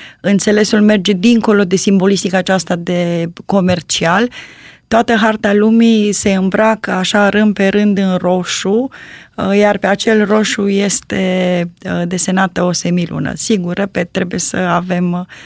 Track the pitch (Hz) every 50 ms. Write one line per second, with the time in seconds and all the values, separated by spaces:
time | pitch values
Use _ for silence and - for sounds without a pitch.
0 | - - - _ - 185 202 180 - 214 208 208 214 - 226 208 208 208 214 202
1 | 170 190 202 175 185 240 240 220 - 220 208 202 202 175 196 180 - 208 196 190
2 | 185 202 202 190 - 185 185 185 185 - 190 185 - - 180 170 170 180 180 175
3 | 175 170 170 170 165 170 - - - - 196 196 180 180 180 165 - - - -
4 | 170 165 180 208 240 247 - - - - - - - - - _ _ - 208 226
5 | 226 - 233 202 220 220 220 214 - 208 202 208 214 220 226 226 226 226 226 214
6 | 208 208 196 - - 202 190 190 190 190 190 208 220 226 220 220 - 196 185 185
7 | 180 - - 208 202 196 202 208 214 208 196 - 196 196 190 208 208 208 196 196
8 | 196 190 185 180 180 180 185 185 175 - - - - 190 208 233 269 269 - -
9 | - - - - - - _ - - 190 196 208 208 208 202 196 - 190 202 196
10 | - 226 220 214 208 196 214 214 208 - - 214 202 202 196 196 202 196 - -
11 | - - 202 196 190 185 185 185 180 180 180 175 175 175 - _ - 185 175 175
12 | 175 175 190 180 - 196 185 185 190 180 - 175 180 180 170 - - 175 175 180
13 | 170 - - 151 - - - - - - - 185 175 175 175 202 196 190 - 185
14 | 175 - - 190 180 175 180 180 - - - 185 185 175 170 170 180 185 180 180
15 | 180 175 175 180 180 - - - -